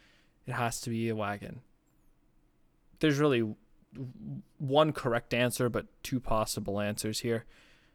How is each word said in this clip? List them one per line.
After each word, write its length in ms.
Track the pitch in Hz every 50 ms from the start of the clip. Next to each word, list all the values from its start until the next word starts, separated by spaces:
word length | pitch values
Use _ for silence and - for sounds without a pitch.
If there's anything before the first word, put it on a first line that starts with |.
| _ _ _ _ _ _ _ _ _
It 60 | 131 120
has 260 | 123 120 113 - -
to 100 | - 120
be 180 | 113 113 113 113
a 60 | 110
wagon." 480 | 110 104 101 104 101 101 - - 123 - _ _ _ _ _ _ _ _ _ _ _ _ _ _ _ _ _ _ _ _ _ _ _ _ _ - _
There's 180 | 160 156 139
really 220 | 143 147 135 127 117
w-, 180 | 113 107 107 - _ _ _ _ - _ - 139 131 127 - - 113 143 135 131 - _ _
one 360 | - 147 135 135 151 160 156 147
correct 400 | - - 123 117 117 - - 131
answer, 360 | 120 123 123 - - 127 120
but 180 | 110 104 - - _ _ -
two 160 | - 139 120
possible 600 | - - 117 107 110 - - - - 104 98 104
answers 420 | 104 104 107 - - 110 107 -
here. 240 | - 117 113 113 - - - - - - - _ _ _